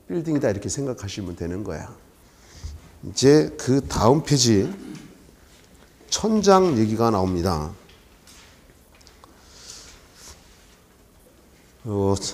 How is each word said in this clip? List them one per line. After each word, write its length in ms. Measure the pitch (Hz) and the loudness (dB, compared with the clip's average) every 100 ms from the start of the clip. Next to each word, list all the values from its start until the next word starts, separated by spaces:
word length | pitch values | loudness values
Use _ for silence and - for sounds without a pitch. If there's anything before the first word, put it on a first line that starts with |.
| - | -8
빌딩이다 420 | 175 160 147 131 | -6 -2 -2 0
이렇게 180 | 98 - | -2 -6
생각하시면 680 | - 139 117 101 107 90 85 | -6 -6 -8 -10 -10 -10 -8
되는 260 | 85 92 | -8 -8
거야. 320 | 101 78 - - - _ _ _ - - - - - - | -8 -10 -12 -20 -20 _ _ _ -20 -18 -16 -16 -20 -18
이제 500 | - 95 131 151 - - | -12 2 6 6 4 -4
그 220 | - 135 92 | -2 -2 -2
다음 380 | - 107 156 | 2 4 4
페이지 440 | - 143 123 101 - - - - - - - - _ - - - - _ - | 2 2 4 2 0 -6 -16 -18 -20 -20 -20 -20 _ -20 -20 -20 -20 _ -10
천장 640 | - 214 220 196 190 185 120 | -6 -2 2 6 6 6 2
얘기가 320 | 107 107 117 | 2 2 2
나옵니다. 600 | 101 95 90 92 78 78 92 - - - - - - - - - - _ - - - - - - - - - - - - - - - - - - _ _ _ _ _ _ _ _ _ _ _ | 2 0 0 -2 -2 -6 -12 -20 -20 -20 -20 -20 -20 -20 -20 -20 -20 _ -20 -20 -20 -20 -20 -20 -20 -20 -20 -20 -20 -20 -20 -20 -20 -20 -20 -20 _ _ _ _ _ _ _ _ _ _ _
어, 320 | 113 101 98 98 - | -6 0 2 0 -2